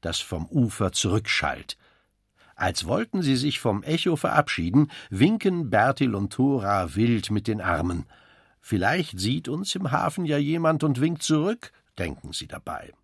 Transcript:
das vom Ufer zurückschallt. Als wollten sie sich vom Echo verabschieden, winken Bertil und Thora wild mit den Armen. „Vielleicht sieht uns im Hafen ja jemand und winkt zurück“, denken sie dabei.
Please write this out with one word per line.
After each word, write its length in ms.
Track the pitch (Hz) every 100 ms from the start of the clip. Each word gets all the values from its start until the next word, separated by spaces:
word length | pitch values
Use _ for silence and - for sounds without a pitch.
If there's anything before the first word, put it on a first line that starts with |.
das 180 | - 80
vom 280 | - 82 80
Ufer 440 | 151 117 - 98
zurückschallt. 840 | - 101 104 107 - 73 64 - - _ _ _ _ _ _ _
Als 340 | - 95 85 80
wollten 340 | 160 233 190
sie 140 | 160 131
sich 240 | 143 -
vom 240 | 120 104
Echo 320 | 101 160 202 160
verabschieden, 760 | - - - - 85 113 151 - -
winken 600 | 95 143 220 202 180 147
Bertil 460 | 107 117 139 135 101
und 160 | 98
Thora 640 | - 131 139 101 101 90 85
wild 340 | 117 117 -
mit 160 | 104 104
den 140 | 107
Armen. 440 | 92 82 85 87 - - _ _ _ _
„Vielleicht 600 | - 104 95 165 160 98
sieht 260 | 98 143 156
uns 300 | 151 196 185
im 160 | 180
Hafen 320 | 143 - -
ja 140 | 170 147
jemand 440 | 143 165 165 160
und 180 | 156 127
winkt 220 | 156 170
zurück“, 500 | - 156 170 233 - _ _ -
denken 340 | 85 69 -
sie 160 | - -
dabei. 440 | 76 - 76 - -